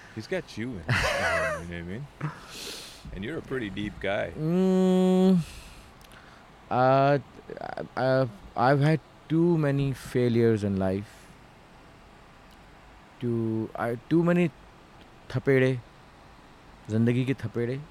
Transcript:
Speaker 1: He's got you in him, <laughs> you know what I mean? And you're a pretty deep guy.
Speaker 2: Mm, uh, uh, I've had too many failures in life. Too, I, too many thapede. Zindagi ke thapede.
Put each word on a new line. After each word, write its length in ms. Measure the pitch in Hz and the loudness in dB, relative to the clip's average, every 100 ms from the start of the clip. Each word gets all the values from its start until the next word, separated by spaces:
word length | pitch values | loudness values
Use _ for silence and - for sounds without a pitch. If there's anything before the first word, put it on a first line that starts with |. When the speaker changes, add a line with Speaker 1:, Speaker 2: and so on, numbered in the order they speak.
| - | -16
Speaker 1:
He's 120 | 110 - | -14 -8
got 300 | 185 - 107 | -8 -8 -10
you 120 | 123 | -8
in 80 | 98 | -8
him, 40 | 80 | -2
<laughs> 0 | |
you 60 | |
know 640 | - 622 571 - 659 640 605 85 | -2 0 -2 -2 -2 -4 -6 -10
what 80 | 85 | -10
I 60 | |
mean? 240 | 85 107 143 - 151 - - - - - - - - | -10 -10 -12 -10 -10 -10 -18 -16 -14 -14 -16 -18 -14
And 100 | 92 | -10
you're 140 | 110 156 | -8 -8
a 40 | |
pretty 280 | - 131 104 | -6 -6 -6
deep 220 | 98 104 - | -6 -8 -6
guy. 320 | 95 104 87 95 | -4 -2 -4 -4
Speaker 2:
Mm, 1000 | 156 180 190 185 185 185 185 185 185 180 151 - - - - - - - - - - - - | -2 2 2 4 4 4 4 4 6 4 0 -10 -20 -20 -20 -20 -20 -20 -20 -20 -20 -18 -4
uh, 480 | 120 131 135 139 143 - - - - - - - - | 2 4 4 4 2 -2 -20 -16 -14 -12 -10 -8 -2
uh, 300 | 131 131 127 104 - - | 2 2 0 -6 -10 0
I've 240 | 123 143 | 4 4
had 200 | 147 160 - - - | 4 2 -2 -14 -2
too 280 | 160 175 165 | 2 4 4
many 340 | 147 139 139 | 2 0 -2
failures 720 | 123 - 127 123 117 117 107 | -4 -4 0 2 4 4 4
in 120 | 101 95 | 0 0
life. 360 | 95 98 101 - - - - - - - - - - - - - - - - - - - - - | 0 -2 -6 -16 -20 -20 -20 -20 -20 -20 -20 -20 -20 -20 -20 -20 -20 -20 -20 -20 -20 -20 -20 -8
Too, 480 | 120 117 113 110 110 - | -4 -2 -2 -4 -6 -6
I, 220 | 117 120 - | -6 -6 0
too 140 | 165 | 2
many 280 | 170 175 170 - - - - - - - - | 4 2 0 -4 -20 -20 -20 -20 -20 -20 -8
thapede. 500 | 127 139 135 131 123 - - - - - - - - - - - | -4 2 4 4 0 -8 -20 -20 -20 -20 -20 -20 -20 -20 -18 -4
Zindagi 380 | 110 117 123 127 | 2 2 2 0
ke 100 | 131 | -4
thapede. 420 | 107 117 120 135 156 | -4 -4 -4 -6 -10